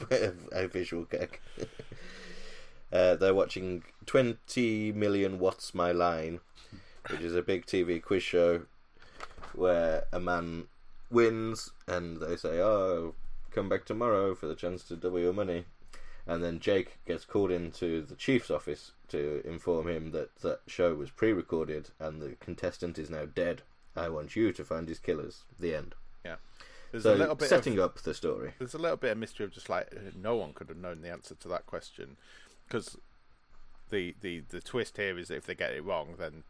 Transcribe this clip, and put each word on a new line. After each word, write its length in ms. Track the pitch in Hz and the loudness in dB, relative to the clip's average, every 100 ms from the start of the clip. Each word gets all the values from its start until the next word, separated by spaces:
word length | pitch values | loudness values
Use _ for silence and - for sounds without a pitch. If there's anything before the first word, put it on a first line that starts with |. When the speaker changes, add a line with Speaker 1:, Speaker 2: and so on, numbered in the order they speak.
| - | 0
Speaker 1:
of 380 | 127 104 87 - | 2 2 -2 -6
a 140 | 92 92 | -2 -2
visual 360 | 92 87 85 | -2 -2 -4
gag. 360 | 85 - - - - - | -4 -4 -4 -8 -12 -8
<laughs> 120 | - - - - - - - - - - - - - | -8 -10 -14 -12 -12 -14 -12 -12 -10 -12 -14 -16 0
Uh, 240 | 90 92 82 | 6 6 8
they're 180 | 95 | 8
watching 480 | 95 - 92 92 87 - - - | 6 4 0 -4 -4 -8 -16 4
Twenty 840 | 139 120 113 - 127 117 107 107 | 4 4 0 -4 2 2 2 0
million 460 | 104 104 101 95 92 | 2 2 4 2 2
Watts 360 | 92 - - | 2 0 -4
My 180 | 90 87 | 2 4
Line, 480 | 87 87 82 80 85 - - - - - - - | 4 4 2 -2 -6 -10 -20 -18 -18 -18 -16 -8
which 100 | 78 | -4
is 140 | 85 | 0
a 80 | 87 | 0
big 240 | 98 95 - | 2 0 2
T 160 | 95 | 2
V 180 | 87 85 | 2 0
quiz 220 | - 92 | 2 0
show 400 | - 87 87 85 - - - - - - - - - | 4 6 6 6 0 -16 -20 -20 -20 -14 -14 -12 -10
where 500 | - 90 85 82 80 - | 2 4 6 4 2 2
a 80 | 90 | 0
man 500 | 90 87 85 85 - - - - - | 0 0 -2 -6 -10 -16 -16 -14 2
wins 600 | 117 113 113 113 110 - - - | 6 6 4 -2 -6 -8 -12 -4
and 320 | 90 85 82 | -4 -4 -4
they 160 | 80 85 | -4 -2
say, 240 | 80 82 | 0 2
"Oh, 520 | 104 101 95 85 82 - - - - | 4 4 4 0 -2 -4 -4 -4 -4
come 180 | 107 95 | -2 0
back 160 | 98 | 0
tomorrow 500 | - 110 120 101 98 | 0 0 4 4 4
for 120 | 92 76 | 0 -4
the 80 | |
chance 300 | 80 87 90 | -4 -4 -4
to 120 | - 85 | -8 -4
double 220 | 90 90 | 0 2
your 140 | 87 | 2
money." 320 | 101 95 85 - - - - - - - | 2 0 -2 -6 -14 -14 -10 -10 -8 -4
And 160 | 85 | -2
then 180 | 85 82 | -2 0
Jake 360 | 104 98 - - - | 4 4 2 -6 -4
gets 200 | 80 - | -4 0
called 240 | 104 92 | 2 4
into 500 | 87 82 - 87 82 | 2 -2 -2 0 0
the 140 | 73 - | -4 -4
chief's 340 | - 127 - | 2 2 2
office 420 | 76 73 76 - - - | -2 -2 -8 -10 -20 -6
to 340 | 76 73 73 - | -2 -2 -2 -4
inform 400 | 82 90 82 85 | -4 0 2 0
him 260 | 80 78 | -2 -2
that 240 | 78 - - | -4 -6 -4
that 240 | 85 - - | -4 -4 -6
show 280 | - 87 | 2 2
was 160 | 73 67 | 2 -4
pre-recorded 800 | - 110 92 - 80 80 76 - - | 2 2 2 0 -2 -2 -4 -8 -8
and 240 | 78 78 | -8 -6
the 140 | 71 73 | -10 -10
contestant 580 | - 82 90 - 87 78 | -10 -4 -4 -4 -6 -6
is 120 | 76 | -8
now 160 | 78 76 | -6 -4
dead. 340 | 90 87 71 - - - 82 | -2 0 -2 -10 -20 -12 -6
"I 120 | 82 | -4
want 260 | 78 73 | -4 -4
you 160 | 107 110 | 2 2
to 100 | - | 2
find 240 | 73 82 82 | -4 -4 -4
his 100 | 82 | -4
killers." 440 | - 78 71 - - - | -2 -2 -4 -12 -20 -6
The 140 | 87 | -2
end. 200 | 76 - - - - | -2 -4 -10 -14 -14
Speaker 2:
Yeah. 120 | 85 80 - - - - - | -12 -12 -14 -18 -18 -16 -10
There's 120 | 117 | 4
Speaker 1:
So, 100 | 110 | 8
Speaker 2:
a 40 | 101 | 8
little 180 | 156 | 6
bit 160 | 151 139 | 4 6
Speaker 1:
setting 240 | 131 127 | 6 6
Speaker 2:
of, 60 | 98 | 4
Speaker 1:
up 180 | 90 - | 4 2
the 140 | 80 | -6
story. 400 | - 80 53 67 - | -2 -2 -2 -6 -8
Speaker 2:
there's 140 | 123 | -8
a 60 | 156 | -2
little 180 | 165 - | -2 0
bit 160 | 123 | 0
of 60 | 107 | -2
mystery 260 | 110 - | -4 -6
of 80 | 98 | -8
just, 160 | - - | -8 -4
like, 240 | 90 - | -2 -2
uh, 160 | 98 98 87 | -10 -12 -6
no 200 | 107 117 | 0 0
one 180 | 76 | -2
could 160 | - 80 | -8 -14
have 80 | 80 | -10
known 240 | 90 80 | -10 -10
the 80 | 85 | -10
answer 220 | 85 - | -12 -12
to 140 | - 85 | -14 -6
that 180 | 87 - | -6 -4
question. 500 | 85 - - 67 - - - - - - | -10 -10 -14 -16 -18 -20 -20 -20 -20 -6
'Cause 280 | 113 - - - - - - _ - - - - | -6 -6 -12 -20 -20 -20 -20 _ -16 -16 -16 -4
the, 260 | 101 87 - | -2 -2 -6
the, 200 | 92 85 | -8 -8
the 200 | - 87 | -8 -12
twist 380 | - 123 104 - | -4 -4 -4 -2
here 180 | 98 87 | -4 -4
is 100 | 85 | -6
that 80 | 73 | -8
if 100 | - | -6
they 80 | |
get 180 | - 62 | -4 -4
it 100 | 67 | -4
wrong, 340 | 90 85 73 85 | -4 -4 -4 -8
then 260 | 80 78 | -10 -10